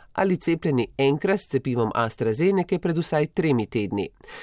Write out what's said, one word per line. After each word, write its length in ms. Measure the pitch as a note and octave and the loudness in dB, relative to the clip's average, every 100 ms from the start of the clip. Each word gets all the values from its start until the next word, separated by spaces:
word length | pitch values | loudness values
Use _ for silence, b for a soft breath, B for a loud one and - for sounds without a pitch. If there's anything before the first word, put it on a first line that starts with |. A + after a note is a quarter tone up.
| b | b
ali 240 | - G3 F3+ | -2 0 0
cepljeni 520 | - E3 E3 C3 A2 - | 0 0 0 0 0 0
enkrat 420 | C3+ C#3+ F#3+ G3 | 2 2 0 -2
s 80 | - | -2
cepivom 400 | C3+ C3+ A#2+ A2 | -4 -2 0 0
AstraZeneca 840 | - A2+ - A2+ A2 F3 G3 F3+ F3+ | 0 -4 -2 -2 0 2 2 0 -2
pred 200 | F3 E3 | 0 -2
vsaj 280 | E3 D#3 D3+ | 0 0 0
tremi 400 | - D#3+ B2 G#2 | 0 2 2 0
tedni. 420 | A#2 G2+ G2+ F#2+ - B B | -2 -2 -2 -4 -8 B B